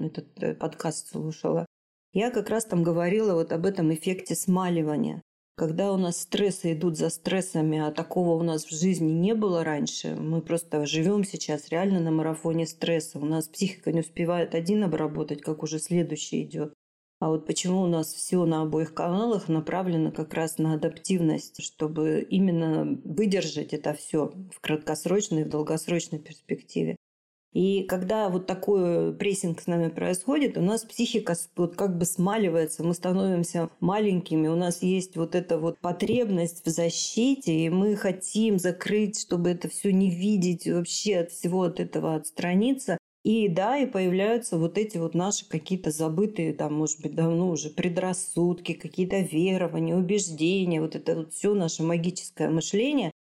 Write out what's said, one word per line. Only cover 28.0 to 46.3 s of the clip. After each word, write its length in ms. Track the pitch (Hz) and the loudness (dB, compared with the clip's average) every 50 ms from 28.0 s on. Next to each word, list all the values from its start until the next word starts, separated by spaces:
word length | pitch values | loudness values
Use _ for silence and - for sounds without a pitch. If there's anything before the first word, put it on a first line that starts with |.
| 185 185 220 220 214 190 | 0 0 0 2 2 2
вот 180 | 180 180 185 | 0 -2 -2
такой 640 | - 190 185 - - 208 190 180 175 170 165 165 165 160 | -4 -6 -2 2 2 4 4 4 2 2 2 2 0 -2
прессинг 460 | - 208 208 196 - - 170 165 - | 0 0 0 0 0 -2 -4 -4 -4
с 60 | - | -2
нами 220 | - 170 170 165 160 | 0 0 2 0 0
происходит, 680 | 160 170 175 175 180 - - - 285 311 277 226 - | -2 -2 -2 -2 -2 -2 0 0 0 2 2 0 0
у 40 | 165 | 2
нас 220 | 170 190 220 226 - | 2 2 2 0 -4
психика 520 | - - - 240 - - 214 208 - 170 | -6 -4 -2 -2 0 0 -2 0 0 -2
с-, 140 | - - - - | -4 -4 -8 -2
вот 200 | - 175 170 - | -2 -2 0 0
как 200 | - 202 196 180 | 0 0 0 2
бы 80 | 170 175 | 0 -2
смаливается, 800 | - - - 175 196 208 226 202 175 160 165 160 156 - - 156 | -2 0 0 0 2 2 2 2 2 4 2 2 0 -2 -2 -2
мы 100 | 170 175 | -2 -2
становимся 760 | - - 180 185 190 196 190 185 170 170 - - 175 165 - - - | 0 0 0 2 2 2 2 2 2 0 0 0 -2 -2 -2 -4 0
маленькими, 720 | 175 170 196 220 214 202 185 175 175 - 156 156 156 156 | 0 2 2 4 4 4 2 2 0 2 2 2 4 4
у 60 | 165 | 2
нас 260 | 175 180 175 180 - 185 | 2 2 0 0 0 2
есть 320 | 185 185 185 180 - - | 2 2 2 0 -2 -4
вот 180 | 165 165 160 175 | -4 -4 0 0
эта 220 | 180 175 - 170 | -2 0 0 0
вот 220 | 156 160 170 165 - | 0 0 -2 -4 -2
потребность 840 | - 175 175 180 202 185 226 247 240 208 190 170 175 170 - - - | -2 -4 -2 0 0 0 2 2 2 2 2 0 0 -2 -4 -4 -4
в 40 | 165 | -2
защите, 840 | 160 - 170 170 170 - - - - 220 233 269 269 269 - 175 160 | 0 2 0 0 0 -2 -4 -2 0 2 4 4 2 2 2 0 2
и 160 | 160 165 165 | 2 2 2
мы 260 | 170 185 196 214 208 | 2 4 4 2 2
хотим 640 | 202 - 196 180 185 - - - 208 220 226 208 180 | 2 0 -2 -2 -2 -6 -4 0 2 4 4 4 4
закрыть, 600 | - 180 175 180 - - 202 214 214 202 208 - | 2 0 -2 -2 -2 0 2 2 2 0 -2 -4
чтобы 280 | - - 185 175 170 175 | -4 -2 0 0 2 0
это 180 | 175 175 - 165 | 0 0 -4 -8
всё 220 | - - - 202 | -6 -2 0 2
не 180 | 185 190 196 190 | 4 4 4 4
видеть, 560 | 170 170 185 208 214 196 175 180 175 165 - | 2 2 2 2 2 4 4 2 0 0 0
вообще 520 | 156 165 175 175 - - - - 214 202 175 | 0 0 0 0 -2 -4 -2 0 2 2 2
от 120 | 170 170 | 0 -2
всего 320 | - - - 175 175 190 185 | -4 -4 -2 0 0 2 0
от 160 | 170 175 - | 0 0 -2
этого 360 | 175 170 - 156 156 160 160 | -6 -4 -4 -2 -2 0 -2
отстраниться. 840 | 156 151 - - - 180 175 180 190 220 262 277 269 - - 175 - _ _ _ _ - | -2 -4 -6 -8 -4 -2 2 4 4 4 4 2 0 -2 -4 -4 -4 _ _ _ _ 0
И 220 | 208 220 226 214 | 2 2 4 4
да, 320 | 202 165 175 190 220 262 285 | 2 2 2 2 2 2 2
и 80 | 262 | 0
появляются 680 | 262 247 190 185 180 175 185 196 214 233 233 233 - 185 | 0 0 0 2 2 2 4 4 2 2 0 0 -2 0
вот 220 | 165 165 170 - | 0 0 2 0
эти 220 | 202 220 214 208 175 | 0 -2 -2 -2 -4
вот 160 | 165 160 165 | -2 0 0
наши 340 | 165 180 202 202 - - - | 0 0 0 0 -2 -4 -4
какие-то 400 | - 156 - - 190 180 - 160 | -6 -6 -4 -2 -4 -2 -2 -2
забытые, 640 | 151 156 160 160 156 170 208 214 | -2 0 -2 0 2 2 0 0